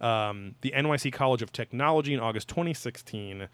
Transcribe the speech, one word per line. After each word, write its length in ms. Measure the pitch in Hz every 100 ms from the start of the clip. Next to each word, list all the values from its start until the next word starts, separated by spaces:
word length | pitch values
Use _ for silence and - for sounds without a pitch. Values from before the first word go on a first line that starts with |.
um, 540 | 117 110 104 101 98 -
the 120 | 131
N 140 | 139 151
Y 80 | 143
C 140 | 139
College 300 | 127 131 123
of 100 | 110
Technology 600 | - 113 120 147 156 143
in 60 | 135
August 280 | 113 107 -
twenty 240 | 170 170
sixteen, 760 | 156 120 - - 107 101 98 98